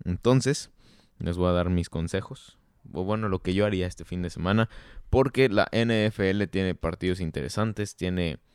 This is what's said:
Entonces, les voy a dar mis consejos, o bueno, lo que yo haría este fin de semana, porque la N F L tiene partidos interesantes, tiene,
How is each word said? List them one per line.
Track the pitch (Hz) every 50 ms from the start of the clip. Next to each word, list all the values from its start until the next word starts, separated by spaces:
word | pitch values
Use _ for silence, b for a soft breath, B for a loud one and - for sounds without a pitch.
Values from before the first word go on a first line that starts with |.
| -
Entonces, | 90 87 - - 113 127 131 120 131 147 - - - _ b b b b b b b b _
les | - 82 87
voy | 90 90 90
a | 87
dar | 87 87 90
mis | 90 87 85 -
consejos, | - 82 82 85 - 95 - - - - - - - _ _ _ _ _ _ -
o | - 82 92
bueno, | 95 107 110 110 104
lo | 95 90
que | - 92 92
yo | 98 104
haría | 104 104 92 90
este | 90 - - 82
fin | - 90 90
de | 90 85
semana, | - - 82 92 101 110 113 B B B B B B B B -
porque | - 123 135 135 - 123 135 127
la | 98 104 95 -
N | - 110 113 117 113 110 107
F | 107 - - 101 95
L | 95 104 104
tiene | 87 - 95 95 92 87
partidos | - - 82 85 - - 92 90 95
interesantes, | 92 80 76 - 67 67 - 107 107 113 104 - 104 104 -
tiene, | - 92 90 92 90 87 82 76 - _ _ _